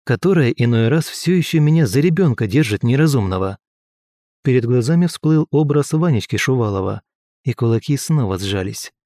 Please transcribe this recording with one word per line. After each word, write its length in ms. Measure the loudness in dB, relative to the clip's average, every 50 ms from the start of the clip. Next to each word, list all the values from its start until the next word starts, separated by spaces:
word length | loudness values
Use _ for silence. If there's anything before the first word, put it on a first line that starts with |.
| _
которое 460 | -4 -4 0 0 2 2 2 2 2
иной 380 | 0 0 0 2 2 2 2 2
раз 180 | 0 0 -2
все 260 | -4 -10 -6 -2 0
еще 280 | 0 0 0 0 0 2
меня 260 | 2 4 4 2 2
за 140 | 2 0 0
ребенка 460 | 2 2 2 2 2 0 0 0 -2
держит 360 | 0 0 0 0 0 -2 -2
неразумного». 760 | 0 0 2 2 2 2 2 0 0 -2 -2 -2 -4 -4 -6 -10 _ _ _ _ _ _ _ _ _ _ _ _ _ _ _ _
Перед 240 | _ 0 0 2 2
глазами 400 | 2 0 0 2 2 2 2 2
всплыл 400 | 0 -2 -2 0 0 2 2 0 0
образ 420 | 0 0 0 2 0 0 0 0
Ванечки 440 | -2 0 0 0 0 0 -2 -4 -4
Шувалова, 680 | -2 -2 0 0 0 0 -2 -2 -2 -4 -4 -6 -8 -12 _ _ _ _ _ _ _ _
и 80 | -6
кулаки 440 | -4 -2 0 0 0 0 0 -2 -4
снова 420 | -4 -2 -2 0 0 0 0 -2 -4
сжались. 540 | -4 -4 -4 -4 -4 -6 -8 -10 -14 -16 _ _ _